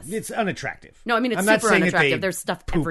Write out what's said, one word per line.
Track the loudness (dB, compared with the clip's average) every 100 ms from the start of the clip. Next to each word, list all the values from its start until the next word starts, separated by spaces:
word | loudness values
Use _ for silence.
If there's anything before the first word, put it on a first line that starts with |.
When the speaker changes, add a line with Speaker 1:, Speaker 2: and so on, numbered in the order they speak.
Speaker 1:
Yes. | -8
Speaker 2:
it's | -8 -6
unattractive. | -4 -2 -4 -8 -10 -16 -10
Speaker 1:
No, | -2 0
I |
mean, | 0
it's | 0
Speaker 2:
I'm |
not | 2 4
Speaker 1:
super | 4
Speaker 2:
saying | 4
that | 4
Speaker 1:
unattractive. | 2 2
Speaker 2:
they | 0
Speaker 1:
There's | -2 -4
stuff | -6 -6 -2
Speaker 2:
pooped | -2 0